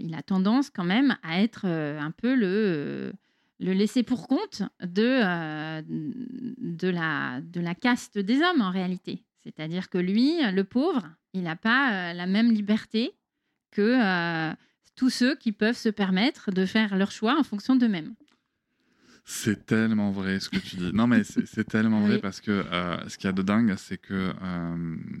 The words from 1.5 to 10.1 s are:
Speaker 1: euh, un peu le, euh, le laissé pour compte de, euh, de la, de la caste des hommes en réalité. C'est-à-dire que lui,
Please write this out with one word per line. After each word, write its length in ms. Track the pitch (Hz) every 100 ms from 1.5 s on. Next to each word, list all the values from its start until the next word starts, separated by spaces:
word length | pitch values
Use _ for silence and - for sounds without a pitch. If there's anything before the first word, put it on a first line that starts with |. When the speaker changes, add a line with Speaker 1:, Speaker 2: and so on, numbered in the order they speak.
| - 190
Speaker 1:
euh, 320 | 160 151 151
un 120 | 147
peu 240 | - 240 262
le, 100 | 190
euh, 680 | 202 208 156 139 139 131 - _ _ _ -
le 100 | 180
laissé 320 | 190 208 254
pour 240 | 220 247 -
compte 360 | 277 415 - 190 -
de, 200 | 180 180 240 262
euh, 580 | 196 175 156 156 156 160 160
de 1000 | 160 151 - - - - - 175 165 185
la, 500 | 175 160 139 139 127
de 200 | 165 175
la 120 | 170 170
caste 420 | 247 240 - 208
des 240 | 196 262
hommes 200 | 349 339
en 100 | 190
réalité. 520 | 190 185 185 - 165 _ _
C'est-à-dire 460 | - - 156 175 -
que 80 | 185
lui, 420 | 185